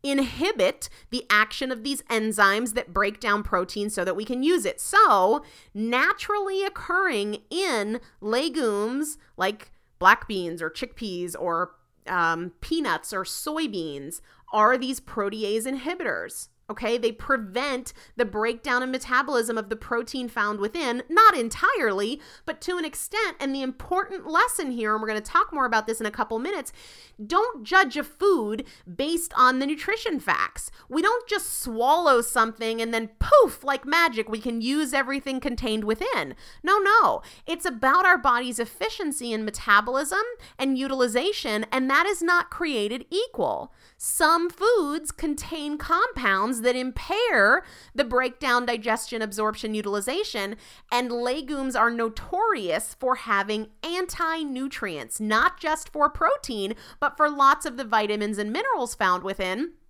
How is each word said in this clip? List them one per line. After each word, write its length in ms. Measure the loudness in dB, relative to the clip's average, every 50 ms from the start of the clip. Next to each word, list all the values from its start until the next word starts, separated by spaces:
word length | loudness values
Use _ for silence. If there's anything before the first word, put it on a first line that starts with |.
| -2
inhibit 840 | 0 2 2 2 0 -2 -2 -2 0 2 2 2 2 0 -2 -12 -14 -14 -20 -12 -8
the 140 | -8 -8 0 _
action 420 | 4 4 4 2 -2 -6 -6 -6
of 140 | -6 -6 -4
these 160 | -6 -6 -6 -4
enzymes 720 | -2 -2 0 0 0 4 4 4 4 4 2 -2 -2 -4
that 200 | -6 -6 -2 -2
break 280 | 0 0 0 -2 -4
down 200 | 0 0 0 0
protein 480 | 0 -2 0 -2 -2 -2 -4 -6 -4 -4
so 140 | -2 -2 -2
that 140 | -2 -2
we 80 | -4 -4
can 180 | -4 -4 0 2
use 220 | 2 2 2 0
it. 160 | -2 -4 -4
So 640 | -6 2 6 6 8 8 8 6 6 4 4 2 -2 -10 -20 -20 -20 _ _
naturally 920 | -4 -2 0 2 2 2 2 0 -2 -4 -4 -2 -2 -2 -2 -2 -2 -2
occurring 720 | -4 -6 -8 -6 -2 0 0 2 0 0 -2 -2 -4 -6 -8 _ _
in 520 | -4 -2 0 0 0 0 0 -2 -4 -6 -8 -14 _ _
legumes 1000 | -4 -2 0 0 0 -2 -2 0 0 0 0 0 -2 -2 -2 -4 -4 -6 -8 -14 _ _ _
like 340 | -2 -2 -2 -2 -6 -16 -20 -20 _ _ _ _
black 300 | _ 6 6 6 6 2
beans 340 | -6 -6 -4 -4 -4 -6 -6
or 80 | -8 -8
chickpeas 680 | -6 -8 -10 -10 -8 -10 -8 -8 -6 -6 -6 -8 -6 -6
or, 320 | -4 -2 0 -2 -2 -4 -6 _ _ _ _ _ _
um, 460 | -4 -2 0 2 2 0 -2 -4 -8 _ _
peanuts 540 | -6 -4 -2 -2 0 -2 -2 -2 -4 -6 -6
or 100 | -6 -6
soybeans 960 | -6 -8 -8 -6 -6 -4 -2 -4 -2 -4 -4 -6 -6 -8 -8 -10 -10 -12 -14 -16 _ _ _ _ -2 2
are 240 | 4 6 6 4
these 240 | 2 0 -4 -6 -6
protease 640 | -8 -8 -6 -4 -4 -4 -2 -4 -2 -2 -2 -2 -2
inhibitors. 840 | -2 -6 -4 -6 -6 -6 -4 -4 -4 -4 -4 -6 -8 -12 -14 -16 _ _ _ _ -12
Okay, 280 | -10 -4 -2 -2 0
they 160 | 2 0 -2 -2
prevent 800 | -2 -2 0 0 0 0 -4 -4 -4 -2 -2 -4 -4 -6 -10 -16 -18 -20 -16 -2
the 80 | -2 -2
breakdown 580 | -2 0 -2 -2 -2 -2 -4 -2 0 0 0 0
and 80 | -2
metabolism 680 | -4 -6 -4 0 0 0 2 2 0 0 0 0 -2
of 120 | -4 -4 -6
the 80 | -8
protein 500 | -8 -6 -4 -4 -4 -4 -4 -6 -6 -6
found 320 | -4 -2 -2 -2 -2 0 -2
within, 420 | -4 -4 -4 -4 -2 -2 -2 -4 -6
not 260 | 0 6 8 8 8 8
entirely, 840 | 6 -2 -4 -2 0 2 2 2 2 0 0 0 0 -2 -2 -4 -6 -10 -20 -20 -12 _
but 140 | -8 -8 -6
to 180 | -6 -6 -4
an 60 | -4 -4
extent. 540 | -6 -8 -10 -10 -6 -2 -2 -2 -2 -4 -4
And 160 | -6 -4 -4
the 60 | -4
important 680 | -4 -6 -8 -10 -6 -2 -2 -2 -2 -2 -8 -10 -8
lesson 440 | 0 2 2 2 2 0 -4 -4 -4
here, 220 | -4 -2 0 0 0
and 80 | 0
we're 60 | -2
gonna 140 | -4 -4 -4
talk 320 | -6 0 0 0 0 0 0
more 120 | -2 0
about 220 | 2 2 0 0
this 140 | -2 -6 -4
in 40 | -4
a 60 | -6
couple 260 | -2 -4 -4 -4 -4 -6
minutes, 340 | -4 -4 -6 -6 -8 -10 -14 -18 -20 -20 -20 -20 -20 -20 -18 -18 -8
don't 380 | 0 2 2 2 2 -2 -8 -6
judge 320 | 4 4 4 4 4 0
a 80 | -6 -6
food 640 | -6 -6 _ 2 4 4 4 2 -2 -4 -6 -8 -12 -16 -20 _ -14 -4
based 400 | -4 -2 -2 0 -2 -4 -2 2
on 220 | 4 4 6 6 2
the 60 | 0
nutrition 540 | -2 -4 -4 -2 -4 -4 -2 -2 -4 -4 -2
facts. 500 | -2 -2 0 0 -2 -4 _ -12 -14 -14 -14 -18 -16 _
We 120 | -2 0
don't 260 | 2 2 2 0 -2
just 320 | -4 -4 -4 -4 -4 -6 -6
swallow 600 | -6 -6 -2 0 4 4 4 4 6 6 4 4
something 600 | 4 2 2 2 2 2 0 -6 -4 -4 -2 -2
and 120 | -2 -2 -2
then 180 | -2 -4 -4 -4 _
poof, 440 | 4 8 8 8 8 6 2 -4 -4
like 220 | -2 -2 -2 -2
magic, 420 | 0 2 4 4 2 2 -2 -4
we 120 | -4 -6 -6
can 200 | -4 -4 -4 -2
use 340 | -2 0 0 0 0 2 0
everything 460 | 0 0 0 -4 -4 -4 -4 -6 -4
contained 460 | -4 -4 -4 -2 -2 -2 -2 -2 0
within. 500 | -2 -2 0 0 -2 -2 -2 -4 -4 -8 -14 -16 -20 -20 -6 2
No, 160 | 2 4 4
no, 420 | 6 6 6 6 6 6 2 0 -6 -14 -20 -16 -6
it's 200 | -6 -6 -4 -4
about 400 | -4 -2 2 2 4 6 6 6
our 120 | 6 4
body's 420 | 6 4 2 2 2 0 -4 -4 -4
efficiency 720 | -6 -6 -4 -6 -4 -4 -4 -4 -6 -4 -4 -4 -4 -4
and 140 | -4 -2 -4
metabolism 800 | -6 -6 -6 2 4 4 4 4 4 -2 -2 -2 0 -2 -2 -2 -2 -6 -12 -16 -20 _ -4
and 180 | -2 0 0
utilization, 880 | 0 -2 -2 0 0 0 2 2 0 0 0 -4 -2 -4 -2 -2 -2 -2 -2
and 180 | -2 0 2 4
that 160 | 4 4 4
is 160 | 2 0 0
not 280 | 2 2 2 2 2 -2
created 560 | -6 -4 -4 -2 0 -2 -2 -2 -4 -6 -6 _
equal. 640 | -2 -2 -2 -2 -2 -2 -2 0 -2 -4 -6 -10 _ _ _ -20 _ _
Some 520 | -6 -4 0 2 4 4 4 4 2 -2
foods 600 | -4 0 2 2 4 4 2 0 -4 -6 -6 -8
contain 680 | -8 -4 -4 -4 -4 -4 -6 -8 -8 -6 -6 -6 -6 -6
compounds 840 | -2 0 2 2 2 0 -2 -2 0 2 2 2 0 -2 -2 0
that 140 | 0 0 0
impair 880 | 0 -4 -4 -6 -8 -6 -4 -2 0 0 2 4 4 6 6 4 4 2 -8 -20 -20 -20 -8 -4
the 80 | -2 -2
breakdown, 640 | 0 2 0 0 0 -6 _ -2 0 0 2 2
digestion, 560 | 0 -4 -2 0 0 0 0 -2 -6 -6 -6 -6
absorption, 500 | -4 -4 -2 -2 -2 -2 -4 -6 -4 -4
utilization, 840 | -2 -2 -2 -2 -2 -2 -2 -2 -2 -4 -4 -4 -6 -6 -6 -8 -12 -16 -20 -20 -20 -8 _
and 200 | -2 0 0 0
legumes 640 | -4 -2 -2 -2 -2 -4 -6 -6 -6 -4 -4 -2 2
are 140 | 2 2 2
notorious 1040 | 2 0 -2 -2 -4 -8 -8 -4 -2 0 2 2 2 0 0 -2 -2 -2 -2 -6 -10
for 220 | _ 0 0 0
having 540 | 0 0 -2 0 0 0 -2 -4 -4 -6 -8 -12 _
anti-nutrients, 1400 | -8 -6 -4 -4 -4 -6 -4 -4 -2 -2 -2 -2 -4 -6 -4 -6 -6 -6 -6 -6 -6 -6 -6 -8 -8 -8 -6 -4
not 400 | -2 2 2 4 4 2 0 -2
just 300 | -2 -2 -2 -2 -6 -10
for 200 | 0 2 2 2
protein, 640 | 2 2 2 2 2 0 -2 -6 -4 -4 -4 -4 -4 -8 -12 -20 -6 -2
but 180 | -2 -2 2
for 100 | 2 2
lots 380 | 2 4 6 6 6 6 4 0
of 120 | -8 -6
the 60 | -6 -4
vitamins 540 | 0 2 2 2 2 0 -2 -2 -2 -2
and 160 | -2 -4 -2 -2
minerals 400 | -2 0 0 0 0 -2 -4 -2
found 300 | 0 2 2 2 0 0
within. 500 | -6 -4 -4 -2 -2 -2 -2 -4 -6 -8 _ _ _